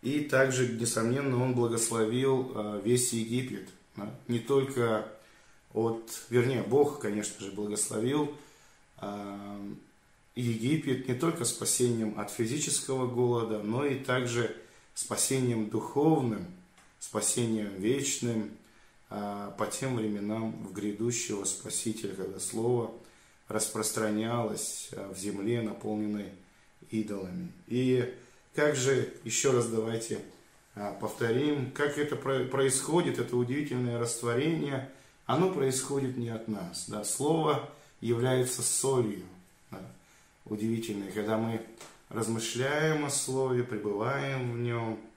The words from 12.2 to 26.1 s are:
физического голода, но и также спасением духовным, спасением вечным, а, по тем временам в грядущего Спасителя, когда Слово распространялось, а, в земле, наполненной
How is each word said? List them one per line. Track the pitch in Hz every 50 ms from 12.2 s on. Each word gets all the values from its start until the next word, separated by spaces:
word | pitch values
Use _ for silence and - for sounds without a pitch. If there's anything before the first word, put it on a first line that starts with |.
| 101 -
физического | - - 117 110 127 151 - - 131 - - - 135 131 127
голода, | 120 117 120 123 120 120 117 113 107 107 104 101
но | 104 110 127 147
и | 143 131 -
также | - - 127 131 123 120 117 120 117 107 - - - - - - - - -
спасением | - - - 123 - - - 135 135 127 123 117 110 107 101
духовным, | - 110 - - - 135 147 160 156 151 131 120 107 98 90 - - - - - - - - - - _
спасением | - - - 107 - - - 131 120 113 113 110 104 101 98
вечным, | 95 95 110 135 139 139 139 - - - 120 117 110 104 107 - - - - - - - - _ - - _
а, | 101 104 104 104 104 101 101 101 -
по | - 107
тем | - - - 135 131 127
временам | 117 110 107 104 101 101 104 110 113 110 110 107 - -
в | - 92
грядущего | 104 101 104 101 104 113 120 120 - - - 113 101 98
Спасителя, | 98 - - - 107 - - - 117 107 - - 101 92
когда | 95 92 92 92 92
Слово | - - - 110 113 120 123 120 113 110 - - - - - - - - - - - -
распространялось, | 104 107 - - - 110 107 - - 113 110 107 107 107 110 113 117 120 113 104 - - - - - - - - -
а, | - 98 95 92
в | 90
земле, | 92 104 98 98 98 107 120 120 113
наполненной | 104 - - - 107 107 107 107 104